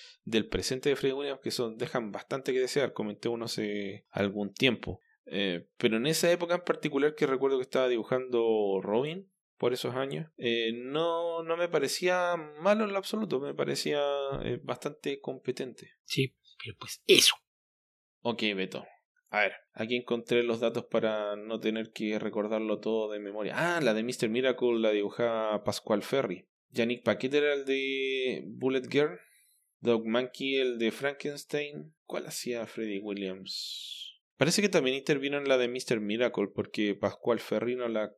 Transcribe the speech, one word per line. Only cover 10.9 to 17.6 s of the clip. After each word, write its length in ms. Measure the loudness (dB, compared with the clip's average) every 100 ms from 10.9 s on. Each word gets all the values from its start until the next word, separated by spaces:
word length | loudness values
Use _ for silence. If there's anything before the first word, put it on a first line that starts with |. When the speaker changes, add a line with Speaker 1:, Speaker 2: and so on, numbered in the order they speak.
| 0 0 0 -2 -2
Speaker 1:
no 140 | -2 0
me 100 | 0
parecía 680 | 2 0 0 0 2 2 0 -4 0
malo 220 | 2 4
en 80 | 2
lo 60 | -2
absoluto, 420 | -2 -4 -2 -2
me 140 | -2
parecía, 480 | -2 -2 0 0 0 0 0 -2 -4
eh, 160 | -2 -4
bastante 580 | -4 -6 -6 -6 -6 -4
competente. 720 | -6 -8 -6 -6 -6 -10 -20 _
Speaker 2:
Sí, 320 | -4 0 0 _ _ -16
pero 140 | -14 -12
pues 240 | -14 0 6
eso. 260 | 8 6 2 _ _